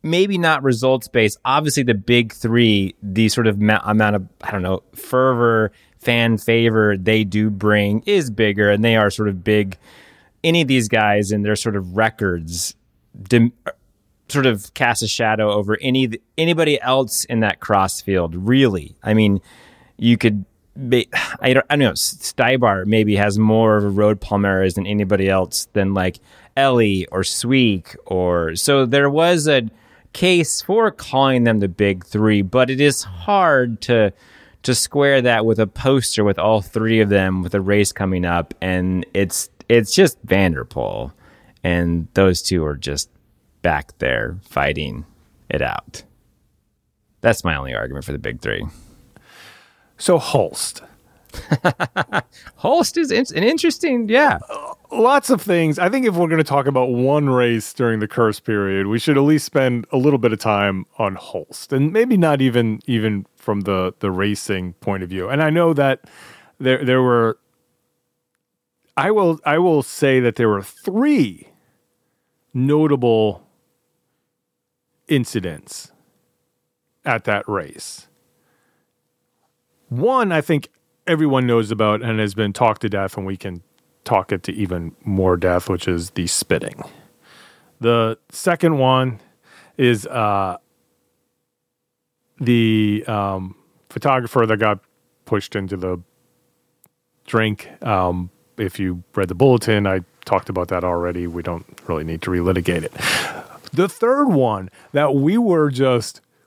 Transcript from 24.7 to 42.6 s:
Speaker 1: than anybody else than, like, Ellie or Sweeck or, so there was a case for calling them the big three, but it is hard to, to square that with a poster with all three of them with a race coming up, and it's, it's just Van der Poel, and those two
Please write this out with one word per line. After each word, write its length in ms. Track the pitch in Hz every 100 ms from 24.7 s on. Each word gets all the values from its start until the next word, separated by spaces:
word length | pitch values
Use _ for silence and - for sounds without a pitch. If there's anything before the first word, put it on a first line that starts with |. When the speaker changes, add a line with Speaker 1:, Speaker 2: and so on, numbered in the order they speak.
Speaker 1:
than 100 | 95
anybody 420 | 95 104 98 98 95
else 400 | 95 90 - -
than, 200 | 104 95
like, 260 | 98 92 - _ - -
Ellie 520 | - 139 123 107 95 87
or 140 | 92
Sweeck 720 | 95 - 117 135 120 95 - -
or, 500 | - 92 90 87 82
so 300 | 82 - 139
there 240 | 127 139 143
was 380 | 147 170 175 151
a 220 | 139 110 _ _ _ _
case 480 | - 185 175 156 -
for 280 | - 214 220
calling 520 | - - 131 135 127
them 160 | 117 110
the 80 | 98
big 380 | 87 101 92
three, 360 | - 104 107 104
but 280 | 98 127 127
it 100 | 131
is 220 | 147 131
hard 760 | 98 87 135 202 175 139 123 110
to, 300 | - 117 101 - _ - - _
to 100 | -
square 460 | 120 - 143 143 139
that 240 | 123 113
with 140 | 113 110
a 80 | 107
poster 560 | - 135 135 - -
with 160 | 104 98
all 220 | 101 110
three 380 | - 110 110 113
of 100 | 101
them 340 | 101 95 92
with 100 | 87
a 60 | 101
race 300 | 95 101 98
coming 340 | - 95 92
up, 280 | 87 87 82 -
and 440 | 92 92 92 92 -
it's, 360 | 98 98 - - _ -
it's 240 | 120 107
just 240 | - 185 -
Van 300 | 107 95 92
der 120 | 71
Poel, 460 | 57 - 52 50 65 - _ _ _ _
and 440 | 90 87 85 85 82
those 260 | - 95 87
two 240 | - 92